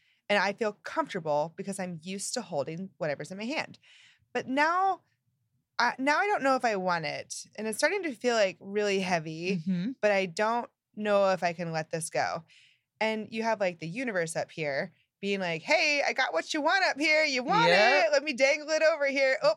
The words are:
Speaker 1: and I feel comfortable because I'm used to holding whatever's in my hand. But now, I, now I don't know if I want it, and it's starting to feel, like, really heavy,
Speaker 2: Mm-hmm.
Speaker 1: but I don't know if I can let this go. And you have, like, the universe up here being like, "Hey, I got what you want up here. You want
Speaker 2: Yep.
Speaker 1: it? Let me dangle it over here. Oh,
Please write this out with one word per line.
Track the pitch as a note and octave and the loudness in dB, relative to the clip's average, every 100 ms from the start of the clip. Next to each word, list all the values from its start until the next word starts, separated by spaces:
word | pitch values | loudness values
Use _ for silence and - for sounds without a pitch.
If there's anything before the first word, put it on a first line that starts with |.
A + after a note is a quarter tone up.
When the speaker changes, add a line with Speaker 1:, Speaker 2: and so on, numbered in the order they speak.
| _ _ - | _ _ -2
Speaker 1:
and | G#3 | 0
I | F#3+ | 0
feel | G3+ G#3+ G#3 | -2 -4 -4
comfortable | - - D#4 G3 D#3+ D3 D#3+ | -6 -6 -4 -4 -2 0 -2
because | E3 G3 G3 | -6 -10 -8
I'm | F3+ E3+ | -8 -10
used | E3 G3 - | -10 -8 -6
to | B3 | -6
holding | F3+ D#3+ C3+ E3 F#3+ - | -4 -4 -4 -6 -10 -6
whatever's | D#3+ C#3 D3+ | -4 -4 -6
in | F#3+ | -8
my | |
hand. | A3+ D4+ - - _ - - _ _ | -6 -6 -6 -12 _ -20 -20 _ _
But | B3 A3+ | -6 -2
now, | C4 D#4 F4 F#4+ F4 _ _ _ _ _ _ _ - | 0 2 2 2 0 _ _ _ _ _ _ _ -2
I, | A#3+ B3 | 0 0
now | C4+ D4+ | 2 2
I | G4+ | 2
don't | G4+ | 2
know | C4+ C4 | 2 2
if | |
I | B3 G3+ | 2 0
want | F#3 E3+ | 0 -2
it, | D3+ C#3+ - - - - | -2 -6 -8 -14 -14 -8
and | G#3+ | -6
it's | G#3+ | 0
starting | D4+ G4+ | 0 0
to | E4+ | -4
feel, | A3+ B3 A#3 | -4 0 2
like, | G3 E3+ | 2 0
really | G3 G#3 G#3 G3 | -6 -2 0 0
heavy, | F#3 F3 D#3 D#3+ F3 G3 | 0 -2 -2 -6 -4 -2
Speaker 2:
Mm-hmm. | D#3+ F3+ G3+ C4 | -2 -2 -2 0
Speaker 1:
but | G#3 | 2
I | G3 F#3+ | 2 0
don't | E3 G#3+ A#3 - _ _ - | 0 0 0 -4 _ _ -6
know | G#3 G3+ G3 | 2 4 4
if | F#3 | 2
I | F3 | 0
can | E3+ E3+ | -4 -4
let | D#3+ D#3+ | -4 -4
this | E3 D#3+ | -6 -4
go. | D#3 A2 G#2 - - _ _ _ - | -2 -2 -4 -10 -20 _ _ _ -4
And | A3 A3 G#3+ | -2 -2 -6
you | A3 | -4
have, | A3+ G#3+ | -2 0
like, | F#3+ F3 | 0 -2
the | E3 | -8
universe | G#3 C4 F#3 D#3+ | -6 -4 -2 -2
up | D#3+ - | -4 -6
here | - D3+ C#3 F3+ - _ _ | -6 -4 -4 -6 -10 _ _
being | G3 G3 | -4 -2
like, | F3+ D#3+ | -2 -4
"Hey, | G3 D#4+ D#4 D4 - | 0 2 2 2 0
I | |
got | A#3+ C4 | 0 0
what | D#4+ E4+ | -2 -2
you | D#4 | -2
want | D4 F#4+ | 0 2
up | F4 C4+ | 2 0
here. | D#4 D#4 | 2 2
You | D#4 C4 | 2 0
want | B3+ G4+ - | 0 4 6
Speaker 2:
Yep. | F#3 G#3 - E4 | 6 6 6 4
Speaker 1:
it? | |
Let | C#4+ | 2
me | D#4 | 0
dangle | B3+ C4+ D4+ D4 | 2 2 2 0
it | D#4 | 2
over | D#4 D#4+ C#4 | 4 2 0
here. | C#4 C4+ C4 | 2 2 2
Oh, | D4 | 2